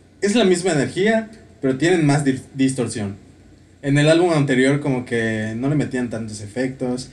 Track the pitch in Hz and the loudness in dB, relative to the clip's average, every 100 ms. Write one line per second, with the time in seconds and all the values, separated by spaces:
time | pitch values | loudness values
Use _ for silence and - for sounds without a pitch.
0 | - - 202 233 190 175 180 156 - 170 | -20 -4 0 4 4 2 0 0 0 0
1 | 214 220 220 - - - 131 131 165 180 | 2 2 -2 -14 -20 -4 -2 0 2 2
2 | 147 143 139 127 - 135 131 131 110 110 | 2 2 2 -2 -4 -2 -2 0 -4 -4
3 | 101 98 - - - - - - 143 143 | -8 -8 -18 -20 -20 -20 -20 -10 0 2
4 | 151 165 175 156 139 127 131 143 147 127 | 4 4 4 2 2 2 2 2 0 -4
5 | 120 117 113 110 110 113 135 151 107 127 | -2 -2 -2 -2 -4 -4 -2 -2 -2 -4
6 | 120 110 113 104 104 123 131 131 127 123 | -4 -6 -8 -12 -10 -6 -6 -4 -6 -6
7 | - | -10